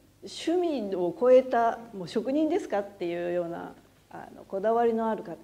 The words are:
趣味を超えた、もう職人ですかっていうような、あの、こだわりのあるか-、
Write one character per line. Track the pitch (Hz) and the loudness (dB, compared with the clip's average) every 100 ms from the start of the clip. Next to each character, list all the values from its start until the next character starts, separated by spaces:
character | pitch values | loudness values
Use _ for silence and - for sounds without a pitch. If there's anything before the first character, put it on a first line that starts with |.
| _ _ | _ _
趣 | 202 - 330 349 339 277 202 | -16 -8 -2 0 0 -2 -2
味 | 185 | -2
を | 175 170 | -2 2
超 | 247 | 6
え | 254 | 8
た、 | 254 240 233 - 226 | 6 2 2 0 -8
も | 196 | -12
う | 170 | -6
職 | 226 214 | -4 0
人 | 285 311 | 0 2
で | 339 | 0
す | - | -2
か | 202 | -4
っ | 202 | -4
て | - 175 | -6 -4
い | 175 175 | -4 -2
う | |
よ | 175 | -2
う | 170 | -2
な、 | 170 180 - - _ - | -6 -12 -16 -20 _ -20
あ | - - - | -16 -16 -18
の、 | |
こ | - 196 | -10 -2
だ | 208 | 2
わ | 233 | 4
り | 233 | 4
の | 226 226 | 2 0
あ | |
る | 214 | -2
か-、 | - 160 | -6 -14